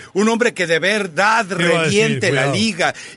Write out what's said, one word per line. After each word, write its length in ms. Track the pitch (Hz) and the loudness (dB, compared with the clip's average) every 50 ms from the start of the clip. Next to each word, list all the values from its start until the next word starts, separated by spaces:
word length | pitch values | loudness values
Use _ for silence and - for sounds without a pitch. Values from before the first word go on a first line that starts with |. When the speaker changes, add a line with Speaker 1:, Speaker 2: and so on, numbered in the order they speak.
| - - - | -16 -6 -2
Speaker 1:
un 140 | 180 208 220 | 0 2 2
hombre 260 | 226 220 233 226 - | 2 2 0 0 0
que 100 | - 180 | -2 0
de 140 | 160 170 160 | 0 0 0
verdad 640 | 160 190 214 214 202 180 151 170 196 214 226 233 220 | 2 0 0 0 -2 -4 -2 0 2 2 2 2 0
Speaker 2:
¿Qué 180 | 175 190 175 170 | -2 -2 -2 0
iba 180 | 170 170 165 | 2 2 2
a 20 | 160 | 2
decir? 180 | 156 196 208 | 2 2 2
Speaker 1:
reviente 300 | 220 220 - - - 185 | 2 0 0 0 0 0
la 140 | - - - | 0 0 0
Speaker 2:
Cuidado. 100 | - - | 0 0
Speaker 1:
liga 380 | 196 220 226 185 165 170 143 - - - - - | 0 0 -2 0 0 -2 -2 -2 -4 -12 -14 -6